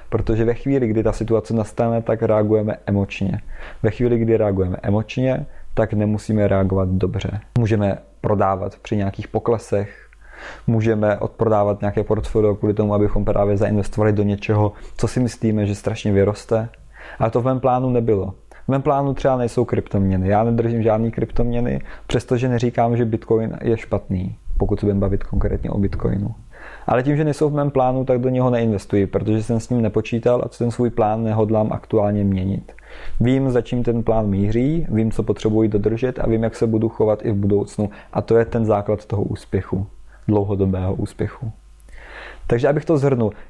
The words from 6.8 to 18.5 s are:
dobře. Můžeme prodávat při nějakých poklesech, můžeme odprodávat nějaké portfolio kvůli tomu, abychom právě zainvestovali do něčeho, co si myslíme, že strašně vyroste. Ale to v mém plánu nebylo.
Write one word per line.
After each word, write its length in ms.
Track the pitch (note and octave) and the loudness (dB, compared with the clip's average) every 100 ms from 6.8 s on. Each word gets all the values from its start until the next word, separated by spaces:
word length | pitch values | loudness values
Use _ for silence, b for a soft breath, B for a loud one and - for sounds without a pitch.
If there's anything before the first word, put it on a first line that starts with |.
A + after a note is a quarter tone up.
| F#2 | 0
dobře. 500 | F#2 F#2 G2+ - G2+ - - | 0 -2 -4 -6 -8 -4 0
Můžeme 400 | G#2+ G#2+ G2+ - - - | 2 2 0 -2 -8 -6
prodávat 540 | - G2+ F#2+ F#2+ G2+ - | -2 2 2 0 -4 -8
při 160 | - G#2+ | -4 -2
nějakých 300 | G2 - G#2 | -2 -4 -6
poklesech, 800 | A2 - A2+ - G#2 G2+ - - B B B B B - | -4 0 -2 0 -2 -2 -10 -20 B B B B B 0
můžeme 500 | A2+ A2 G#2+ G#2 G2+ | 2 2 2 2 0
odprodávat 640 | A2+ - A2+ G#2+ G#2 G2+ | -2 0 2 2 2 0
nějaké 220 | G2+ A2 | -2 -2
portfolio 520 | G2+ A2 - A2 G#2+ G2+ | 0 0 0 2 2 2
kvůli 180 | G#2+ | 0
tomu, 200 | G#2 G#2 | 2 2
abychom 320 | G#2 G#2 G#2 G#2 | 2 2 2 2
právě 320 | G#2 G2+ G2+ | 2 2 2
zainvestovali 560 | G#2 G#2 G2 - G#2+ | 2 0 0 0 2
do 100 | G#2 | 2
něčeho, 500 | G2+ G2+ - G#2+ G#2 - B - | 2 0 0 2 2 -2 B -4
co 100 | A2+ | -2
si 120 | - | 0
myslíme, 460 | B2 - A2+ G#2+ G2+ | -2 0 0 2 0
že 100 | G2+ | -2
strašně 360 | - A2 G#2 | -4 -4 0
vyroste. 580 | G2 G2 G#2 - A2+ A#2 - - B B B | 2 2 0 -2 -2 -2 -10 -20 B B B
Ale 120 | A2+ | 0
to 100 | B2 | 0
v 40 | B2 | 0
mém 140 | B2+ | 0
plánu 300 | B2+ B2+ B2+ | 2 0 2
nebylo. 440 | B2 A#2 G2+ F#2+ - - | 0 2 0 -2 -8 -16